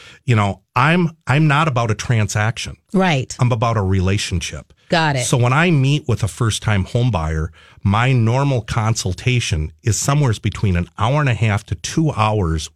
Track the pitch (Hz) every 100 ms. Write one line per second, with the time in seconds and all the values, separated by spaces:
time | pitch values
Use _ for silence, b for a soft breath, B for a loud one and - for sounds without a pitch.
0 | B B - 113 101 92 _ - 139 175
1 | 170 - - 135 160 143 160 123 117 107
2 | - 117 104 107 107 - - - _ 185
3 | 190 143 120 - 123 120 117 110 95 95
4 | 90 101 - 87 - 76 - _ - 170
5 | 160 135 117 131 120 135 175 151 131 147
6 | - 107 101 - 117 - - 104 90 120
7 | 123 95 80 80 80 B B B 98 104
8 | 127 127 113 127 143 131 - - 110 107
9 | 95 90 - 123 - 80 76 - - 101
10 | - 143 139 104 101 - 104 87 87 -
11 | 107 147 143 104 110 101 - - - -
12 | 160 110 107 107 87 80 -